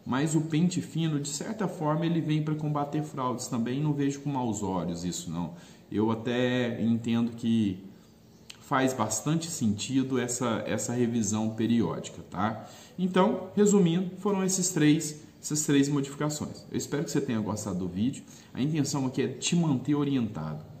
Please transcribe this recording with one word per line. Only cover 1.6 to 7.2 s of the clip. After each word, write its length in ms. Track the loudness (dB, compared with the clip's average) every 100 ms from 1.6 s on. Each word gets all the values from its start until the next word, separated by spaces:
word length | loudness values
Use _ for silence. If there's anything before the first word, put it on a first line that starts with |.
| -4
forma, 400 | -2 0 0 2
ele 140 | 0
vem 240 | 0 0
pra 120 | 0 -2
combater 480 | -2 -2 -2 -4
fraudes 440 | -4 -4 -2 -2 -4
também, 320 | -2 -2 0
não 140 | 0
vejo 260 | 2 0 0
com 100 | -4
maus 320 | -2 -2 -2
olhos 440 | -2 -2 -2 -4 -4
isso, 260 | -6 -6
não. 220 | -4 -6 -8 -18 -20 -6
Eu 220 | 0 2
até 720 | 0 -2 0 2 2 -2 0
entendo 500 | 2 2 2 0